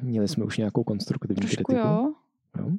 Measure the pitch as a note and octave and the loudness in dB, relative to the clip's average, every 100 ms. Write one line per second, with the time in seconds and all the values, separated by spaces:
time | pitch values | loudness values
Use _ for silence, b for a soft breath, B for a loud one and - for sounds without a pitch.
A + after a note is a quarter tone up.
0 | B2+ A2+ G2+ - G#2 G#2 G#2+ A2 A#2 G#2 | -2 0 0 0 -2 0 0 0 0 -2
1 | - - - G2 G2 - F#3+ B3+ G#3+ G#3+ | -2 -4 -2 -2 0 -2 0 2 4 2
2 | C4+ D4+ _ _ _ - - | 2 -2 _ _ _ -8 -2